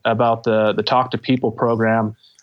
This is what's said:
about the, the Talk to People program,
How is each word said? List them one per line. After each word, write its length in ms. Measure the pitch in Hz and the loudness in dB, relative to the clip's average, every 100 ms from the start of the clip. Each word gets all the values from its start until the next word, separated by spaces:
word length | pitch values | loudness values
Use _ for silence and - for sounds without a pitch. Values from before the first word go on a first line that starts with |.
about 400 | 117 113 117 117 | -2 0 0 0
the, 300 | 117 110 107 | 0 0 0
the 100 | 101 | 0
Talk 280 | 104 127 123 | 0 0 0
to 60 | 117 | -4
People 320 | - 127 120 | -2 0 -2
program, 640 | - 120 113 113 113 107 - _ _ | -2 0 0 2 2 0 -6 _ _